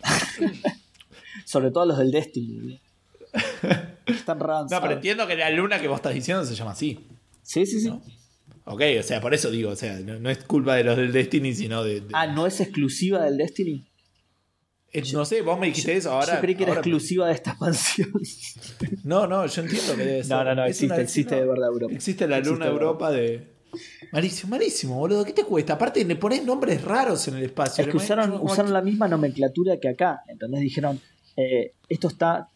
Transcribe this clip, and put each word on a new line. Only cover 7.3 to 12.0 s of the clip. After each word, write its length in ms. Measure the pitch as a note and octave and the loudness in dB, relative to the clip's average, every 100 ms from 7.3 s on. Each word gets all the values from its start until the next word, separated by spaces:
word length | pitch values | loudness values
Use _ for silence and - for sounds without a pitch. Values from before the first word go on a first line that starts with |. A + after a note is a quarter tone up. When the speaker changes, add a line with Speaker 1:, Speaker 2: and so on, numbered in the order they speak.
| _ | _
Speaker 1:
Sí, 240 | - E3 G3 | -6 0 2
sí, 140 | A3 | 0
sí. 80 | A3 | -2
Speaker 2:
¿No? 140 | - - - _ _ _ - - | -6 -12 -20 _ _ _ -20 -12
Ok, 160 | G2+ D3 A#2+ | 0 2 2
o 20 | |
sea, 180 | - A#2+ | 0 -2
por 120 | A#2+ | 0
eso 180 | D3 C3 | 0 0
digo, 200 | A2+ G#2+ | -2 -2
o 60 | G2+ | -4
sea, 220 | A2+ F#2+ | -8 -8
no, 180 | F#2+ A2+ | -10 -6
no 100 | A#2+ | -4
es 100 | C3 | -4
culpa 300 | - D3+ C3 | 0 2 4
de 100 | B2+ | 4
los 120 | A#2+ A#2+ | 4 4
del 140 | B2+ | 4
Destiny, 420 | B2+ B2 D#3 C3+ | 2 2 2 0
sino 280 | A2+ G#2+ A2+ | -2 -4 -2
de, 200 | A2 G#2 | -2 -4